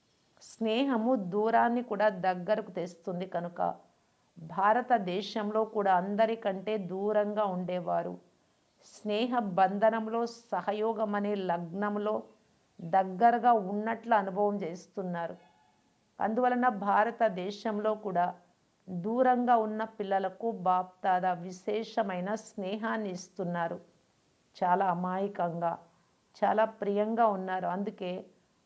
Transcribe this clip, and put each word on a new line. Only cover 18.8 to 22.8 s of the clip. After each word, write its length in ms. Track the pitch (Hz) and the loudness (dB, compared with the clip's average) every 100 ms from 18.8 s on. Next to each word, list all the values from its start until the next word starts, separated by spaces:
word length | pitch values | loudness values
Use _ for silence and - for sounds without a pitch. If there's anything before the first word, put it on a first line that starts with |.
| - | -10
దూరంగా 680 | 180 196 240 254 247 247 233 | -6 -2 2 4 4 4 2
ఉన్న 280 | 220 214 | 2 -4
పిల్లలకు 680 | 220 - 196 196 196 185 226 | -6 -6 -2 0 0 -4 -4
బాప్దాదా 800 | 190 180 185 180 - 196 180 180 | -2 0 0 -2 -4 0 2 0
విశేషమైన 1040 | 175 180 185 - 208 220 233 202 180 185 | -2 -6 -10 -4 -4 -2 -4 -2 -4 -4
స్నేహాన్ని 760 | 214 - - 185 208 | -6 -8 -8 -6 -4